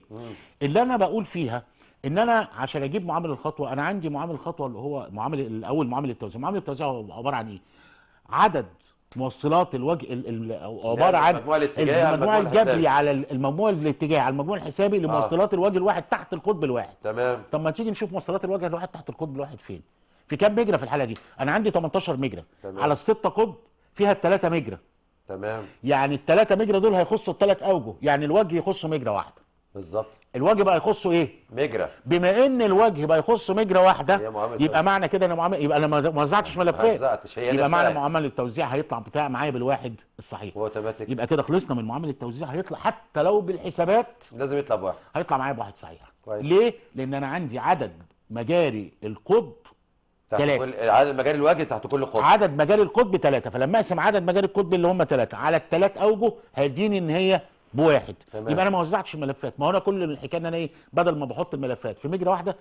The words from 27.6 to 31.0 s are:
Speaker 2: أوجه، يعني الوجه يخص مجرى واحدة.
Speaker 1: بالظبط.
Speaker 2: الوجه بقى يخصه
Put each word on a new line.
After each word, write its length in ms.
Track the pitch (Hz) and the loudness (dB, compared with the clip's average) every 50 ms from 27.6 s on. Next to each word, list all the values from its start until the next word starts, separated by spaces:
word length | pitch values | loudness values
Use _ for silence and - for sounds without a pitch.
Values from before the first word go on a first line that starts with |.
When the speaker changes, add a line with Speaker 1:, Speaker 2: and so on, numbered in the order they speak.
| - | 2
Speaker 2:
أوجه، 300 | 196 190 160 107 - - - | 0 0 0 0 -6 -10 -4
يعني 240 | 135 147 143 143 151 | 0 0 0 0 2
الوجه 300 | 147 165 214 214 156 170 | 2 2 2 2 2 0
يخص 300 | 170 - 190 185 - 165 | -4 -2 -2 -4 -4 -4
مجرى 240 | 156 156 139 120 110 | -4 -4 -4 -2 -2
واحدة. 320 | 104 95 - - _ _ _ _ _ _ _ _ - | -2 -4 -4 -8 _ _ _ _ _ _ _ _ -16
Speaker 1:
بالظبط. 320 | 101 90 80 95 110 - - - _ _ _ - | -16 -12 -8 -6 -6 -6 -8 -12 _ _ _ -4
Speaker 2:
الوجه 280 | 123 143 196 220 202 196 | 0 2 2 4 4 4
بقى 140 | 196 175 | 4 2
يخصه 340 | 156 151 220 202 - | 2 2 0 -2 0